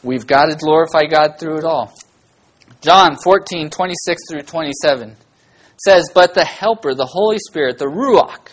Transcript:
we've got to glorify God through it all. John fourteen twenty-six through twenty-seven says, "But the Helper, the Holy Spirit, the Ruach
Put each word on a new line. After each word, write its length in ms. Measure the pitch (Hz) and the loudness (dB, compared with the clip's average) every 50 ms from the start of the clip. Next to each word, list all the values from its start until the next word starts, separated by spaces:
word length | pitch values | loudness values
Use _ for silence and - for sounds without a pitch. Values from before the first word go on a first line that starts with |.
| - | -6
we've 220 | 123 127 127 110 | -6 -6 -6 -2
got 200 | - 143 135 147 | 0 2 2 2
to 100 | 160 151 | 2 0
glorify 500 | 156 160 156 156 160 165 160 - 160 151 | -4 -2 0 2 2 2 2 0 0 0
God 320 | 151 160 151 151 151 151 | 2 2 2 2 0 -2
through 200 | - 165 160 160 | -6 -10 -8 -8
it 60 | 156 151 | -6 -4
all. 300 | 165 160 139 117 107 _ - - _ _ _ _ _ _ _ _ _ _ _ _ _ - _ | -4 -4 -4 -6 -8 _ -20 -20 _ _ _ _ _ _ _ _ _ _ _ _ _ -20 _
John 360 | - 156 170 190 190 170 143 135 - | 0 4 6 6 6 4 2 0 2
fourteen 460 | 175 190 196 190 - 185 170 156 151 | 2 2 2 0 -6 -10 -8 -8 -10
twenty-six 540 | - - 180 180 175 170 - 190 170 165 - - | -6 -6 -6 -6 -6 -8 -4 -6 -6 -6 -6 -12
through 120 | 165 147 143 | -12 -12 -12
twenty-seven 720 | - - 165 160 147 139 - - 151 139 127 113 107 110 _ _ _ _ _ _ _ _ _ _ _ _ | -10 -8 -8 -6 -6 -8 -2 0 0 0 0 -6 -16 -18 _ _ _ _ _ _ _ _ _ _ _ _
says, 320 | _ - 196 196 175 165 - - | _ 2 4 4 4 4 2 4
"But 200 | 180 180 180 - | 4 4 4 4
the 120 | 190 165 | 0 -2
Helper, 500 | - - - 196 214 226 - - 143 131 | -2 -4 -4 -4 -4 -4 -2 -4 -6 -4
the 100 | 131 135 | -4 -6
Holy 320 | 127 - 180 208 214 214 | -6 -2 -2 -2 -2 -2
Spirit, 400 | 208 - - _ 165 143 127 120 | -4 -6 -10 _ -4 -4 -4 -4
the 80 | - 143 | -4 -8
Ruach 600 | 139 147 190 262 277 233 175 - - - - _ - | -8 -6 -4 0 2 4 4 4 2 -4 -20 _ -20